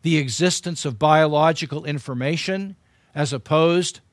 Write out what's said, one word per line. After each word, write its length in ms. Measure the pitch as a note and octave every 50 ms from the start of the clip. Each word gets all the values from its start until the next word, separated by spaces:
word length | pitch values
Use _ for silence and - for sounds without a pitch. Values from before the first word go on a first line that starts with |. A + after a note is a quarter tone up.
The 160 | _ E3 E3 D#3
existence 640 | C#3+ B2+ A2+ - E3+ F3+ F3 - - F3 E3+ - -
of 140 | D3 B2 G#2
biological 880 | D3+ D3+ D#3 D#3 D#3 D3+ D3+ D3 D#3 E3 D#3+ - E3+ C3+ C#3 D3+ C#3+
information, 880 | C#3+ D3 C#3+ - - C3 B2 B2+ C#3 E3 D#3 - - F#3+ G3 G3 G3 F#3+ _ _ _ _ _ _ _ _
as 180 | D3 D3 C3
opposed 680 | C#3+ B2+ - - D#3 D#3 D#3+ E3+ E3+ F3+ F3+ - - - _ _